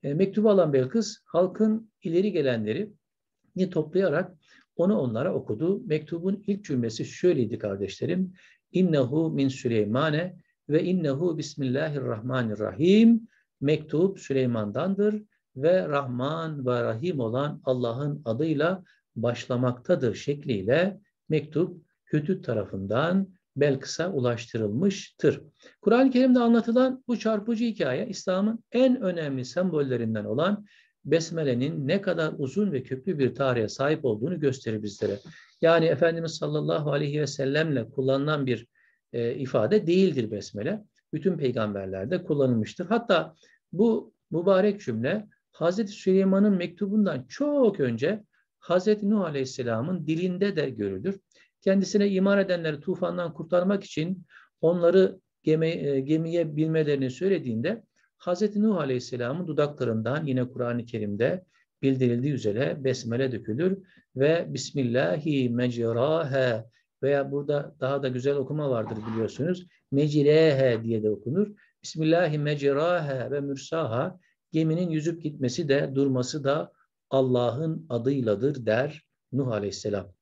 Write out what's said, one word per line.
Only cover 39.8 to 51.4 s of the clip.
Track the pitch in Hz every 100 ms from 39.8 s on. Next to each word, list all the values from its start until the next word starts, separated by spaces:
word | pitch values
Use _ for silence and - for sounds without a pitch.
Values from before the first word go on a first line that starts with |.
| 160
değildir | 175 190 139 107
Besmele. | 104 98 107 117 214 - _ _
Bütün | 156 190 170
peygamberlerde | 139 120 107 101 95 95 101 180
kullanılmıştır. | 180 147 131 117 107 - 170
Hatta | 226 226 180 160 - _ _ _
bu | 165 226 220 - _ _
mübarek | 156 175 185 208 208
cümle | - 110 123 202 208 _ _
Hazreti | _ 160 190 214
Süleyman'ın | - - 190 190 190 208 190
mektubundan | 175 - 202 214 196 143 -
çok | - 294 294 240 -
önce | 131 117 139 214 - _ _ _
Hazreti | - 180 196 214 202
Nuh | 214
Aleyhisselam'ın | 175 143 131 - 120 113 143 185 147
dilinde | 165 185 180 202 156
de | 139
görülür. | 110 101 95 160 196 _ _